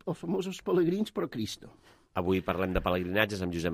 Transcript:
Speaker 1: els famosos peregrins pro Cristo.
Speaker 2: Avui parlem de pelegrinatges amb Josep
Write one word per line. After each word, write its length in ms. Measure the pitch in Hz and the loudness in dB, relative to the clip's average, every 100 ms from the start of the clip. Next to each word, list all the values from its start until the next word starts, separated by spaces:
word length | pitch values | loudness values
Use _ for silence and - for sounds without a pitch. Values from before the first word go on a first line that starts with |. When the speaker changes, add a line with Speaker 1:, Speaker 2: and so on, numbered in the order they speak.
| - | -8
Speaker 1:
els 160 | 160 | -6
famosos 400 | 165 190 185 180 | -2 -2 -2 -6
peregrins 480 | 208 180 170 196 214 | 0 2 4 2 -2
pro 160 | - 175 | -4 -4
Cristo. 440 | 123 104 - - - - - _ - | -4 -6 -8 -16 -20 -20 -20 _ -2
Speaker 2:
Avui 220 | 90 95 | 2 2
parlem 300 | - 87 92 | 2 0 0
de 80 | 92 | 0
pelegrinatges 640 | 92 90 90 101 107 101 90 | 2 0 2 2 2 0 -2
amb 80 | |
Josep 160 | 85 85 | -2 0